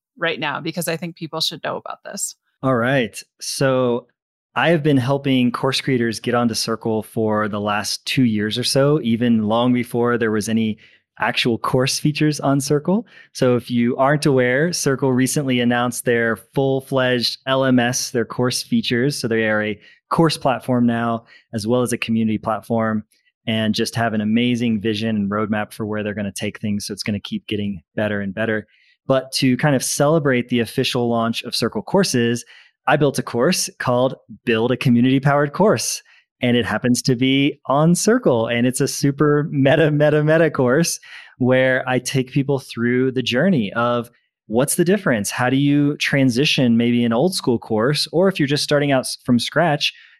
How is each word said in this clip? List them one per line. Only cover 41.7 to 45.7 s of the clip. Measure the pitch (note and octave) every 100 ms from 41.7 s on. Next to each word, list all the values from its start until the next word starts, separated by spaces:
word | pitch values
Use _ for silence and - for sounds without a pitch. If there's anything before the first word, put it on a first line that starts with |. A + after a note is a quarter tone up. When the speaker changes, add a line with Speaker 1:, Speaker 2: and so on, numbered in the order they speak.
| C3 B2+
Speaker 2:
I | B2+
take | B2+ C3+ B2+
people | C#3+ C3+ C#3
through | - - A#2 B2 C3
the | B2+
journey | A#2+ A#2 F3 E3+ G2+
of | A2+ A#2+ A#2+ A#2 _ _ _ _
what's | G#2+ C#3
the | -
difference? | E3+ G#3 F3+ A#2 G2+
How | - B2+
do | C3+
you | C#3+